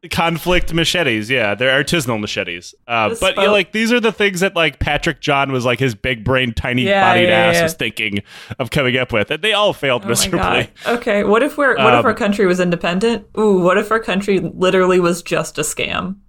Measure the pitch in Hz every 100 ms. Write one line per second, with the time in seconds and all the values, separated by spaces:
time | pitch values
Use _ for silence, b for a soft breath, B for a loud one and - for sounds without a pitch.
0 | 175 - 170 165 170 180 - 165 156 180
1 | 156 110 107 131 107 101 131 131 143 170
2 | 127 113 104 - 90 87 - - - 117
3 | 107 113 190 170 196 208 185 214 220 240
4 | 220 - 208 180 190 180 160 - - 147
5 | - 143 - 139 139 131 123 120 135 107
6 | 127 123 104 131 127 113 131 123 127 196
7 | 190 180 180 175 170 170 165 160 120 -
8 | 110 101 - B B B 123 - 127 127
9 | 127 113 101 156 202 202 208 156 139 123
10 | 104 117 101 98 90 92 123 - - 240
11 | 240 202 202 214 285 - 285 208 127 170
12 | 220 214 208 202 190 180 180 170 175 180
13 | 226 233 - - 214 190 175 185 214 226
14 | 220 190 202 190 165 175 185 185 180 185
15 | 170 175 - 160 156 - 151 - - -
16 | 180 196